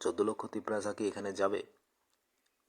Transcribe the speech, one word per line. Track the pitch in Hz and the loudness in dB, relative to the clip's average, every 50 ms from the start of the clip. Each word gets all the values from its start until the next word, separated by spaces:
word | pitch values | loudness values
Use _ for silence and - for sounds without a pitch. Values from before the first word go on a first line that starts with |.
চোদ্দ | - 92 87 - | -2 0 2 4
লক্ষ | 101 107 107 - 104 | 2 2 2 -2 -4
তিপ্রাসা | 113 - 107 - 110 107 104 98 104 101 | -6 -6 -4 -4 -2 -2 -2 -2 -2 -2
কি | - 107 | 0 0
এখানে | 98 90 104 101 98 92 | -2 -2 -2 -4 -4 0
যাবে? | 98 98 101 101 - - - _ _ _ _ _ _ _ _ _ _ _ _ _ _ _ _ _ _ _ | 2 2 4 2 0 -4 -6 _ _ _ _ _ _ _ _ _ _ _ _ _ _ _ _ _ _ _